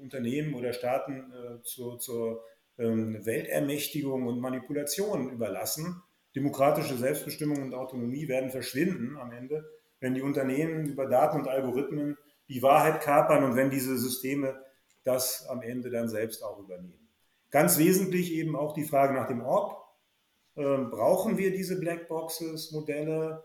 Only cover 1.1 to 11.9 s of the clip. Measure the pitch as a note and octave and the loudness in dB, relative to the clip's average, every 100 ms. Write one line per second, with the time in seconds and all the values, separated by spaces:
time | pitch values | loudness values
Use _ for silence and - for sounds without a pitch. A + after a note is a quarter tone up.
1.1 | C3 C3 B2 A#2+ A#2+ - - B2 B2 - | -8 -12 -14 -14 -14 -12 -10 -8 -8 -6
2.1 | A#2 A2+ A2+ - _ _ - A#2 A2+ G#2+ | -4 -2 -4 -10 _ _ -4 0 2 0
3.1 | A2 G2+ B2+ D#3 D3+ D3 C#3+ - D3+ C3+ | -4 -2 -2 0 0 0 -2 -4 -4 -2
4.1 | C3+ B2 B2 B2+ B2+ - C#3+ D3 - G#3 | -2 -2 -2 -4 -6 -6 -6 -4 -2 -2
5.1 | F3+ B2 A#2+ G2+ F#2+ A2 - E3 F3 - | -2 -4 -4 -4 -4 -4 -4 -6 -8 -14
6.1 | _ _ C#3 C#3 - C#3 D#3 D3+ C3 B2+ | _ _ -2 0 4 4 4 0 -2 0
7.1 | D3 - D3 D3+ C#3+ C3 B2+ B2+ B2+ A#2 | -2 -4 -4 -2 -2 -4 -6 -8 -6 -4
8.1 | C3+ D3+ B2+ C3 C3 - B2+ F3+ F3+ A#2 | -4 -2 -2 -2 -4 -4 0 0 0 -6
9.1 | D3 A#2+ A#2+ B2+ D#3 D#3 - _ - C3 | -8 -12 -12 -8 -8 -8 -20 _ -6 -4
10.1 | C3 C3+ C#3 C3 C3+ D#3+ D#3+ D3+ C3 C3+ | -2 0 0 0 0 0 -2 -4 -2 2
11.1 | B2+ D3+ D3+ C3+ C3 B2+ B2 C#3+ | 4 4 2 0 0 0 0 -2